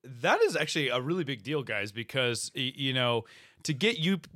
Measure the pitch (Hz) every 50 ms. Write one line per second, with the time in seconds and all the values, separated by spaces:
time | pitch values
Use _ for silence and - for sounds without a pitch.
0 | - 127 131 120 120 175 269 427 466 392 - 147 151 147 - 160 143 127 120 127
1 | 127 143 175 185 160 143 139 110 98 123 151 151 127 107 110 104 101 107 101 120
2 | 113 - - 135 127 120 117 113 - - - 135 131 127 127 - 139 135 127 131
3 | 123 123 120 117 110 - - - - - _ _ - - 151 120 190 220 240 165
4 | 156 180 196 170 - - -